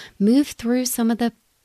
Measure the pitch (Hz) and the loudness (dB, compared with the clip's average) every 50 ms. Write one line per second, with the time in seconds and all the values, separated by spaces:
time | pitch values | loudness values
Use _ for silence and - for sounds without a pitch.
0 | - - - - 196 208 247 277 294 - - - 233 233 247 254 254 247 - - | -20 -14 -6 -2 2 2 4 4 2 0 -4 -8 -4 -2 0 0 -2 -2 -2 0
1 | 233 226 233 202 240 233 - _ _ _ _ _ - | 0 0 0 0 -2 -4 -4 _ _ _ _ _ -18